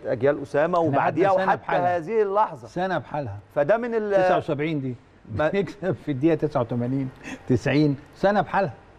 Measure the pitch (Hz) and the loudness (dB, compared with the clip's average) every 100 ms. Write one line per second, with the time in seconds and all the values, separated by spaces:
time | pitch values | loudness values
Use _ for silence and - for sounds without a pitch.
0 | 113 123 139 147 143 143 165 180 160 135 | -2 0 2 0 -2 0 2 2 2 2
1 | - 156 196 190 190 214 - 175 180 175 | 0 2 2 2 2 -2 -2 0 0 -2
2 | 160 226 202 202 208 143 113 175 185 - | -2 0 0 0 0 -4 -10 -6 -2 -4
3 | - 151 123 101 - - 147 226 240 226 | -4 -8 -8 -10 -6 0 2 2 2 -2
4 | 208 196 185 165 151 143 160 151 131 123 | 2 2 4 2 0 -2 -2 -2 -4 -8
5 | - - - 110 156 196 185 - 185 139 | -14 -20 -8 -2 0 0 -4 -4 -6 -4
6 | - 131 160 156 151 139 - 120 123 135 | -4 0 2 2 0 -2 -2 -2 -2 -2
7 | 131 - - - - 127 139 143 151 135 | -4 -10 -16 -8 0 0 2 2 2 0
8 | - - 190 208 - 196 175 - - | -8 -2 0 2 0 0 -2 -6 -20